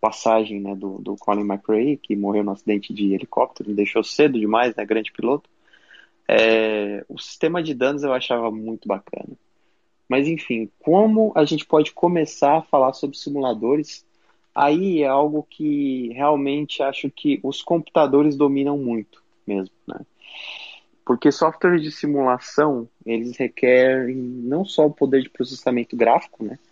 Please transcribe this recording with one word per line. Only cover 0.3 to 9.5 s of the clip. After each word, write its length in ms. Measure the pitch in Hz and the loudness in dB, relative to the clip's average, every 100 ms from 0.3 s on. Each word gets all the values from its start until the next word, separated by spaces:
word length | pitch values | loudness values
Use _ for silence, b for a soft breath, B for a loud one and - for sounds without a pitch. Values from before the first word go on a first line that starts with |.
| 113 107 101 | 2 0 -6
né, 140 | 98 | -8
do, 240 | 98 101 95 | -8 -8 -10
do 180 | 101 101 | -10 -8
Colin 300 | - 104 104 | -2 -2 -2
McRae, 500 | 101 - 107 135 139 | -4 -2 0 0 -2
que 200 | - 101 | -4 -4
morreu 260 | 101 104 | 0 0
no 80 | 101 | -2
acidente 420 | 101 - 104 - | -4 -2 -2 -4
de 220 | 101 101 | -4 -2
helicóptero, 560 | 98 - - 123 - 104 | -2 -2 -2 -2 -4 -6
me 60 | 104 | -2
deixou 260 | 104 113 | 0 0
cedo 360 | - - 151 120 | -2 2 2 4
demais, 360 | 104 110 123 | 0 2 0
né, 100 | 113 | -2
grande 280 | 104 113 107 | -2 -2 -4
piloto. 360 | - 117 147 _ _ b b b b b b - | -6 -2 -2 _ _ b b b b b b 0
É, 800 | 110 113 110 110 107 104 101 - | 4 4 4 2 -2 -4 -8 -12
o 80 | - | -16
sistema 440 | - - 160 175 | -14 -4 -2 -2
de 100 | 156 | -4
danos 300 | 127 127 143 | -2 -2 0
eu 100 | 143 | -2
achava 380 | 127 - 120 113 | -2 -2 -2 -2
muito 380 | 110 110 110 104 | -6 -10 -10 -6
bacana. 440 | 98 - - - - _ | -6 -6 -14 -14 -18 _